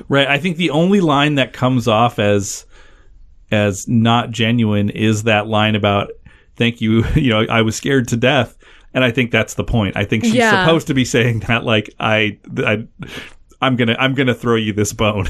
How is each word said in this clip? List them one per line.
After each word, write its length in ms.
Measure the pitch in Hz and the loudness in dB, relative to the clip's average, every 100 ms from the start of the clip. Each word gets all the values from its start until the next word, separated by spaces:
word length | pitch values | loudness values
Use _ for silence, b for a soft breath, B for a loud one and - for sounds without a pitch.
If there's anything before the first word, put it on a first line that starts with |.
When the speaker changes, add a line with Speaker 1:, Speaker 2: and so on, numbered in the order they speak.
| - | -2
Speaker 1:
Right. 200 | 135 139 | 0 0
I 100 | 143 | 0
think 180 | 180 160 | -2 -2
the 120 | 165 | 0
only 320 | 147 180 202 | 2 2 4
line 340 | 165 139 151 143 | 4 2 2 0
that 160 | 127 | -2
comes 340 | - 127 127 113 | -2 0 0 2
off 300 | 107 117 - | 2 2 2
as, 460 | 104 104 98 - - b b b b b - - - | 0 0 -2 -10 -16 b b b b b -20 -20 -4
as 360 | 107 104 101 - | 0 0 -2 -2
not 420 | 120 113 120 117 | 0 2 2 -2
genuine 580 | 113 113 120 110 104 104 | -2 0 0 0 0 -2
is 320 | - 110 107 | 0 0 0
that 240 | 113 104 110 | 0 0 0
line 280 | 107 107 107 | 0 0 0
about, 360 | 104 101 - - b b b - | 0 0 -2 -10 b b b -4
"Thank 240 | 117 - | -2 -2
you, 220 | 110 110 110 | 0 0 0
<laughs> 60 | 156 | 0
you 140 | 135 | 2
know, 140 | 110 113 | 0 0
I 120 | 113 | 0
was 120 | 110 - | 0 -2
scared 320 | 135 139 117 | 0 0 0
to 60 | 113 | 0
death." 400 | 123 139 113 - b b b | 2 2 -2 -8 b b b
And 100 | 131 | -2
I 80 | 127 | 0
think 200 | 120 117 | 0 -2
that's 220 | 110 107 | -2 -2
the 100 | - | -4
point. 320 | 101 117 98 - | -2 0 0 -2
I 80 | 101 | -2
think 180 | 113 | 0
she's 100 | 226 233 | 0 2
Speaker 2:
Yeah. 300 | 226 196 180 | 2 2 2
Speaker 1:
supposed 220 | 165 - | 2 0
to 60 | |
be 120 | 135 123 | -2 0
saying 340 | 127 120 113 - | 0 0 0 -2
that, 160 | 117 | -2
like, 300 | 120 110 - - | 0 0 -2 -4
"I, 380 | 110 107 107 - - 120 | -2 0 0 -4 -10 -6
I, 280 | 123 107 117 - B B B - - - | -2 -4 -6 -16 B B B -20 -20 -4
I'm 140 | 131 123 | 0 2
gonna, 200 | 117 113 | 0 0
I'm 160 | 131 135 | 0 0
gonna 180 | 131 | 0
throw 220 | 117 120 113 | 0 0 0
you 180 | 110 | 0
this 200 | 104 104 | -2 -2
bone." 340 | 113 107 104 | 0 -2 0